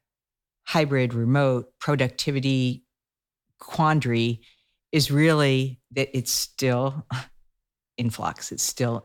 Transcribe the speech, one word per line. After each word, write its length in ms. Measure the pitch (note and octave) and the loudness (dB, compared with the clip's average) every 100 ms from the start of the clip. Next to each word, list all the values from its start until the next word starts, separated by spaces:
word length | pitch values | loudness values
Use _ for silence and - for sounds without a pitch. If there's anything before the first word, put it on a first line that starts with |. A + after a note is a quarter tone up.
| _ _ _ _ _ _ - | _ _ _ _ _ _ -2
hybrid 480 | E3 D3 C#3 B2 A#2+ | 0 2 2 0 0
remote 560 | A#2 C#3 C#3 B2 - _ | 2 2 2 0 -4 _
productivity 1040 | - D3 B2+ - - C3+ C3+ C3 B2+ B2+ - _ _ _ _ _ _ _ | -2 0 0 -2 -4 -2 0 2 0 -2 -10 _ _ _ _ _ _ _
quandary 840 | - - D#3 D#3 B2 A#2 A#2 A2+ - _ _ _ _ | -8 0 2 2 2 0 0 -2 -10 _ _ _ _
is 180 | D#3 B2+ | -2 2
really 720 | C#3+ D#3+ D#3 C#3 C3 C3+ B2+ _ | 4 4 4 4 2 0 -6 _
that 240 | B2+ C3+ C3 | -4 -4 -4
it's 160 | - | -4
still 760 | - - - C3 B2 C3+ C#3+ - B2+ - - _ | -4 -4 -2 0 0 0 -4 -8 -10 -10 -20 _
<laughs> 460 | _ _ _ _ - | _ _ _ _ -6
in 140 | A#2 | -4
flux. 400 | - E2+ - - | -4 -6 -8 -10
It's 120 | - | -6
still 380 | - - A#2+ A2+ | -6 -2 -4 -4